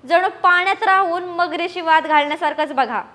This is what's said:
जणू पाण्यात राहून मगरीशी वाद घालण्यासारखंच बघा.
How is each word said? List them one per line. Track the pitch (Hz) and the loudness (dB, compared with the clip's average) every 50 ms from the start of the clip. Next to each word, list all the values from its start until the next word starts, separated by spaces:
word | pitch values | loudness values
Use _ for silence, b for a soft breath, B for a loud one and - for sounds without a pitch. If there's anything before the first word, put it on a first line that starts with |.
| - 254 | -4 0
जणू | 339 339 370 403 | 0 2 2 0
पाण्यात | 415 - - 370 349 349 359 381 392 381 427 | -4 0 2 4 4 4 2 0 -2 0 2
राहून | 381 381 381 392 349 330 359 370 | 2 2 2 2 0 -2 -4 -6
मगरीशी | 359 349 339 349 349 302 349 339 370 359 370 | -8 -4 -4 -4 -2 -2 -4 -4 -4 -6 -6
वाद | 339 320 320 320 311 | 0 2 2 2 2
घालण्यासारखंच | 320 311 294 285 294 294 302 330 302 294 302 302 285 285 | 4 2 2 2 2 -4 -2 -2 -4 -2 -2 -4 -2 0
बघा. | 254 262 214 233 202 - - - | -2 -2 -2 -2 -8 -8 -10 -18